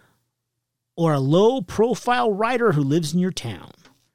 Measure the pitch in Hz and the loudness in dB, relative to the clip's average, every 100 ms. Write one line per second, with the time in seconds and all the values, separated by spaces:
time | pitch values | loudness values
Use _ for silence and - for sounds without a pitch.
0 | _ _ _ _ _ _ _ _ _ - | _ _ _ _ _ _ _ _ _ -2
1 | 165 143 135 170 220 269 180 - 226 - | 0 0 2 4 4 2 -4 -2 0 0
2 | - 247 240 196 226 254 233 151 139 160 | -2 0 0 -2 -2 0 2 2 2 0
3 | 151 170 185 180 120 - - - _ _ | 0 -2 -2 -4 -10 -12 -16 -20 _ _
4 | _ | _